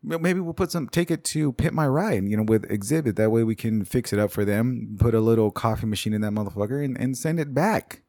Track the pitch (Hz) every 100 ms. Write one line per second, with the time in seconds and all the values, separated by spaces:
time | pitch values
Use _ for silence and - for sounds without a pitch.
0 | - 165 170 185 170 160 180 175 123 -
1 | 175 156 - 156 147 120 156 156 151 135
2 | 214 117 98 107 110 110 - 107 101 156
3 | 139 101 110 113 113 110 117 110 95 127
4 | 117 104 104 - 101 101 120 123 110 104
5 | 117 113 110 113 107 - 117 107 110 104
6 | 107 107 104 104 101 92 104 139 143 123
7 | 123 131 160 165 147 131 190 220 - -